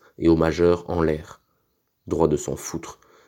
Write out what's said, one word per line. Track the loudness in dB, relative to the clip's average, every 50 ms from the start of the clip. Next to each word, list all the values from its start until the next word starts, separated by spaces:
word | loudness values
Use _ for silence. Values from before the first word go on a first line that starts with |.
| _ -20 _
et | 0 4 4
au | 4
majeur | 4 4 0 2 2 2 2 2 0 -2 -4
en | -2 0
l'air. | 0 0 0 -4 -8 -16 -20 _ _ _ _ _ _ _ _ _ _ _ _ _ -8
Droit | -4 0 2 2 2
de | 2
s'en | 0 -4 -6 -8
foutre, | -8 -8 -10 -10 -10 -12 -12 -20 _ _ _ _ _ _